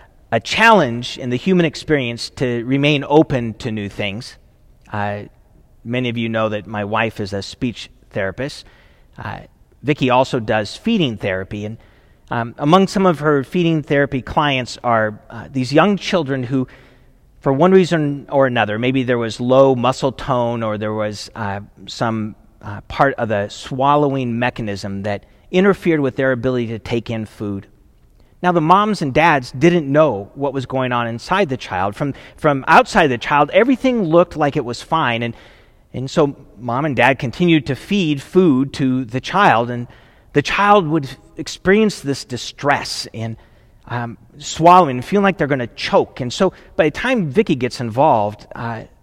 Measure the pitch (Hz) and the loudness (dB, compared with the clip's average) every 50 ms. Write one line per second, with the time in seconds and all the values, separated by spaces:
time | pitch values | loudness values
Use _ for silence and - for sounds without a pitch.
0 | - _ _ _ _ _ 117 117 - - - - 220 233 226 196 151 120 117 120 | -20 _ _ _ _ _ -4 -2 -2 -2 0 4 6 6 6 6 4 2 0 -4
1 | 123 - - - 135 123 123 123 - - 185 175 170 151 - - - - 156 139 | -6 -8 -10 -8 -6 -4 -4 -2 0 2 2 4 2 2 -2 -6 -2 -2 0 0
2 | 127 117 120 113 - - - - 135 123 120 120 113 123 135 139 143 147 151 139 | 0 -2 -6 -8 -10 -12 -6 -4 -2 -2 -2 -2 -2 -2 0 2 2 2 2 0
3 | 139 - 143 156 156 - 143 123 120 113 104 - - 117 110 110 101 101 - - | 0 4 4 4 4 4 0 -2 -4 -4 -8 -8 -8 -6 -6 -6 -6 -6 -6 -6
4 | 107 101 95 113 135 - - - _ _ _ _ _ _ _ _ _ - - 104 | -6 -6 -6 -8 -12 -14 -18 -20 _ _ _ _ _ _ _ _ _ -10 -6 -6
5 | 101 104 101 104 104 - - _ _ _ _ _ _ _ _ _ - 117 123 127 | -4 -4 -6 -8 -10 -14 -20 _ _ _ _ _ _ _ _ _ -10 -6 -4 -4
6 | 127 120 117 120 117 113 113 110 110 110 107 104 90 98 110 104 104 101 107 110 | -4 -4 -4 -4 -4 -2 -2 0 0 -2 -2 -6 -8 -8 -8 -8 -6 -4 -2 -2
7 | 117 110 - - 107 95 101 98 98 - - - 127 123 101 - - - - _ | -2 -4 -4 -8 -8 -8 -8 -8 -10 -10 -10 -8 -8 -8 -8 -10 -16 -20 -20 _
8 | _ _ - 113 98 95 92 - 127 151 - - - - - _ _ _ _ _ | _ _ -8 -6 -6 -6 -6 -8 -10 -10 -10 -14 -20 -20 -20 _ _ _ _ _
9 | _ _ _ - - - - - - - _ _ _ _ _ _ - 131 151 - | _ _ _ -16 -14 -12 -14 -14 -16 -20 _ _ _ _ _ _ -4 -4 -2 0
10 | 135 127 123 127 135 - - 127 110 113 110 110 107 - - - - 226 233 208 | 2 2 4 2 2 2 -2 -4 -2 0 0 -2 -2 -4 -8 -6 -2 0 0 2
11 | 165 127 110 98 - 104 92 92 95 - 104 104 104 107 113 - - _ _ _ | 0 -2 -2 -4 -4 -4 -4 -6 -6 -8 -10 -10 -10 -10 -12 -14 -18 _ _ _
12 | _ _ _ _ _ - 120 120 117 120 113 - 143 147 170 190 196 - - 202 | _ _ _ _ _ -6 -6 -6 -6 -6 -8 -4 2 4 4 4 4 2 2 2
13 | 190 185 170 139 147 156 147 139 127 - - 180 170 165 165 156 139 - 147 143 | 2 2 2 2 0 0 0 0 -2 -2 -2 0 0 2 0 0 0 0 0 0
14 | 143 131 - 131 - - - 165 151 147 135 131 123 - - - - 120 117 110 | 2 0 -2 -4 -6 -4 -2 0 0 0 0 -2 -4 -6 -10 -6 -2 0 2 2
15 | 110 107 107 107 - - 113 113 107 - 139 135 127 120 143 156 160 208 202 180 | 0 0 -4 -8 -16 -16 -16 -16 -14 -8 -6 -6 -4 2 2 4 4 4 2 -2
16 | - - - 180 151 127 139 135 123 113 139 131 131 - - - - - _ _ | -2 -2 -2 -2 -2 -2 -4 -4 -4 -2 -2 -2 -2 -4 -8 -16 -20 -20 _ _
17 | _ _ _ _ _ _ _ _ - 135 135 135 165 185 190 190 180 151 175 160 | _ _ _ _ _ _ _ _ -2 0 2 4 4 6 6 6 4 4 2 0
18 | 151 143 143 139 - - 143 139 135 131 120 120 107 104 104 110 120 127 131 135 | 0 0 -2 -6 -6 -2 2 2 2 4 2 0 0 0 0 0 0 0 0 0
19 | 127 120 123 120 117 113 107 - 120 123 127 135 135 135 135 123 117 123 127 - | 0 0 0 0 -2 -4 -4 -4 0 4 6 6 6 6 4 2 2 0 0 0
20 | - 135 - - - - 135 123 120 117 120 117 113 107 107 104 107 107 107 110 | -2 -4 -4 -6 -4 -2 -2 0 0 -2 -2 -2 -4 -4 -4 -4 -4 -4 -4 -4
21 | 107 107 104 101 - - - 113 110 101 98 101 104 - _ - 98 98 - - | -4 -4 -6 -8 -14 -14 -10 -8 -8 -6 -6 -8 -10 -14 _ -20 -18 -16 -6 -4
22 | 120 117 113 113 107 110 104 - _ _ _ _ - 101 101 101 - - - - | -2 -2 -2 -4 -6 -8 -10 -14 _ _ _ _ -16 -14 -14 -14 -14 -10 -2 0
23 | 147 139 131 - 117 107 110 101 101 104 - - - - 139 127 135 143 147 147 | 0 0 0 -2 -4 -2 -2 -2 -4 -6 -8 -14 -12 -10 -4 0 0 2 2 2
24 | 147 139 135 135 127 120 113 117 123 123 - - 117 104 101 98 - 101 98 98 | 2 0 0 -2 -2 -4 -2 -2 -2 -2 -4 -4 -6 -6 -6 -8 -8 -8 -8 -6
25 | 98 104 101 101 - _ _ _ _ - - 180 190 202 185 - - 180 160 151 | -6 -6 -6 -6 -10 _ _ _ _ -2 0 2 4 4 2 2 0 0 0 2
26 | 139 131 - - 135 131 131 120 113 131 127 123 117 110 117 104 - - 120 117 | 0 -2 -2 0 0 0 0 0 0 -2 -2 -2 -2 -4 -6 -8 -6 -4 -4 -4
27 | 110 - 117 113 110 - - - 110 104 101 98 - - _ _ _ _ _ _ | -4 -4 -6 -8 -8 -10 -10 -8 -8 -6 -6 -8 -10 -14 _ _ _ _ _ _
28 | _ _ _ _ _ _ _ _ - 180 175 170 151 160 180 202 208 214 208 - | _ _ _ _ _ _ _ _ 0 0 2 2 4 4 4 4 4 2 -2 -2
29 | 165 139 120 151 160 170 151 139 123 - - 127 135 170 175 175 147 139 139 151 | -4 0 2 4 4 4 4 2 0 -4 -2 2 4 4 4 2 0 2 4 4
30 | 160 147 110 98 101 98 - 143 139 143 127 139 123 - 131 131 131 123 123 120 | 4 4 2 -2 -6 -10 -8 -6 -6 -4 -4 -6 -6 -4 -4 -4 -2 0 -2 -2
31 | 120 113 113 117 - - 180 196 202 143 131 120 - - 95 90 95 101 104 - | -2 -4 -6 -8 -4 -2 0 0 0 0 -4 -6 -6 -6 -4 -2 -2 -2 -2 -4
32 | 151 139 131 - - - - - - 151 143 135 127 - 165 214 254 - - 208 | -6 -6 -6 -8 -14 -20 -10 -2 0 0 0 2 2 6 6 6 6 4 2 2
33 | 170 143 123 113 - - 147 143 151 147 - 185 220 262 262 - - 262 247 233 | 2 2 2 -2 -2 0 2 2 2 4 4 4 4 4 2 2 0 0 0 0
34 | 196 156 156 170 180 - - 156 151 143 - 156 120 120 120 - - - 160 160 | 0 4 4 4 4 2 0 -2 -2 0 0 -2 -4 -4 -8 -10 -4 -2 0 0
35 | 147 123 117 117 120 117 117 - - - - - _ _ _ _ _ _ - 123 | 2 0 0 -2 -2 -4 -6 -10 -16 -20 -20 -20 _ _ _ _ _ _ -10 -10
36 | 127 135 - 175 151 143 139 - - - - 98 120 120 117 127 151 156 131 113 | -10 -2 2 2 2 2 0 -6 -16 -20 -20 -12 -8 -4 -4 -2 -2 0 2 4
37 | - 135 139 - - 120 - - 175 175 165 156 - - 131 - - - 196 208 | 4 4 2 2 -2 -6 -2 0 2 4 4 4 2 0 -4 -6 -4 -2 0 0
38 | 180 151 147 139 - - - 180 185 170 135 127 139 135 - - 143 131 127 127 | 0 0 -2 -2 -6 0 2 4 4 4 4 2 0 -2 -2 -2 -2 0 0 -2
39 | 131 110 113 127 - - - 190 202 175 120 113 120 120 123 120 120 - - - | -4 -4 -6 -8 -6 -2 0 2 4 4 4 4 2 -2 -4 -8 -10 -12 -16 -20
40 | - _ _ _ _ _ - 147 139 - - - 202 208 208 208 175 147 156 160 | -20 _ _ _ _ _ -2 -2 0 0 -2 0 4 4 4 4 4 2 0 -2
41 | 139 123 - - - - - - 151 - - - - 180 196 220 220 208 - - | -2 -6 -10 -18 -20 -18 -16 -14 -12 -12 -14 -4 0 2 4 4 4 2 0 -4
42 | - 139 139 - - - 123 117 - - - - - 143 139 - - - - - | -6 -6 -6 -6 -6 -8 -10 -10 -10 -12 -12 -4 0 0 0 0 -2 -6 -10 -10
43 | - - - 113 113 113 113 - - _ _ _ _ _ _ _ _ - 120 120 | -10 -12 -10 -8 -8 -8 -8 -12 -16 _ _ _ _ _ _ _ _ -10 -8 -8
44 | 120 117 - - - - - 143 147 - - - 160 170 180 185 175 139 123 127 | -8 -8 -12 -16 -20 -20 -20 -16 -14 -10 -4 4 6 8 8 8 8 6 2 -4
45 | 123 - 185 208 196 196 175 - 156 131 147 131 120 110 - - - - - 180 | -4 -2 0 2 2 2 2 0 0 0 0 -2 -2 -6 -8 -10 -4 2 2 2
46 | 123 - - - 127 123 - - 196 185 - - - - - - - 156 - - | 2 2 -4 -8 -8 -6 -2 0 0 0 0 -4 -12 -4 0 0 0 0 0 -2
47 | - 247 262 233 180 147 127 202 226 - 151 123 123 120 - - 123 117 107 127 | -2 -2 0 0 -2 0 0 0 2 2 0 0 -2 -4 -4 -6 -8 -4 0 2
48 | 143 160 131 110 104 104 104 - - - - - 120 117 113 113 120 - _ _ | 4 4 4 2 2 -2 -4 -8 -14 -16 -12 -10 -8 -8 -8 -10 -12 -16 _ _